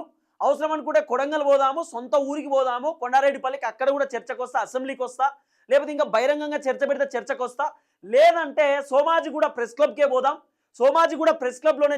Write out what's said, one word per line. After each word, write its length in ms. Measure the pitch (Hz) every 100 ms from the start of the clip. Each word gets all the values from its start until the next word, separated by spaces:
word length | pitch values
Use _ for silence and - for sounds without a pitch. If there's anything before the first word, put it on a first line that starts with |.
| 320 _ _ _
అవసరం 320 | 214 269 311
అనుకుంటే 280 | 311 294 302
కొడంగల్ 440 | 294 247 285 311
పోదాము, 380 | 285 277 269 277
సొంత 320 | 339 233 247
ఊరికి 340 | 285 269 294 285
పోదాము, 420 | 269 254 240 277
కొండారెడ్డిపల్లికి, 760 | 320 247 262 277 277 262 277 247
అక్కడ 220 | - 269
కూడా 160 | 277 277 240
చర్చకు 260 | - 233
వస్తా, 160 | 247 254
అసెంబ్లీకి 420 | 208 254 262 262
వస్తా, 240 | 247 247 269 - _ _ -
లేకపోతే 220 | 269 294
ఇంకా 120 | 294
బహిరంగంగా 520 | 269 220 262 294 302 294
చర్చ 260 | 269 220 277
పెడితే 200 | 277 277 262
చర్చకు 260 | 233 277
వస్తా, 200 | 247 247 294 - _ _
లేదంటే 640 | 180 240 330 339 311 277 294 285 277
సోమాజిగూడ 540 | 269 302 330 302 285 302 -
ప్రెస్ 180 | 233 233
క్లబ్కే 280 | 294 220 285
పోదాం, 240 | 254 269 311 _ _ _ -
సోమాజిగూడ 500 | 254 320 330 302 320 311
ప్రెస్ 200 | 247 240
క్లబ్లోనే 340 | 311 277 294